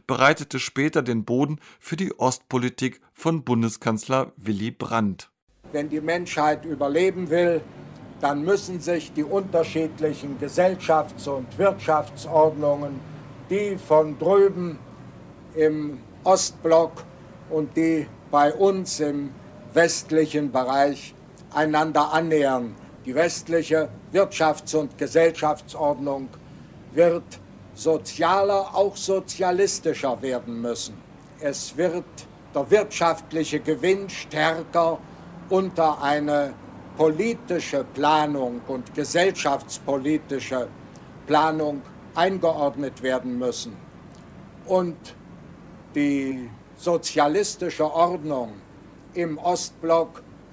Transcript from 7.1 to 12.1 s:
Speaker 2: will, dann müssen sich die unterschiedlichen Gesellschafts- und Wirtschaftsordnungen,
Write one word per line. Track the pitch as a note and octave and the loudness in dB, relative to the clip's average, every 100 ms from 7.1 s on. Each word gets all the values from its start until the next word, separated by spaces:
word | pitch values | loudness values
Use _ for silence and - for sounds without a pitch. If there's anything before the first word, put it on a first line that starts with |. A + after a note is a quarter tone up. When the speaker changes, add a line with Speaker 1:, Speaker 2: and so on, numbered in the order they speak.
| F3+ E3+ | 0 0
Speaker 2:
will, | E3+ F3 E3 - - - - - - | 2 2 2 -4 -16 -18 -18 -20 -4
dann | C#3+ C#3+ | -2 0
müssen | D#3+ G3 F#3+ F3+ | 2 0 0 -6
sich | D3 E3+ - | -2 -2 -4
die | - | -6
unterschiedlichen | D3+ G3 F#3+ E3+ D#3+ D#3+ D#3+ C#3+ D3+ C3+ C#3+ C3 | -2 -2 0 0 0 0 -2 -2 -4 -4 -8 -8
Gesellschafts- | C#3 F3+ F#3 F#3 - D#3 D3 - C#3+ | -6 2 2 2 2 2 2 -6 -6
und | C3+ B2+ - | -6 -6 0
Wirtschaftsordnungen, | G3 G3 - D3+ - | 0 2 2 0 0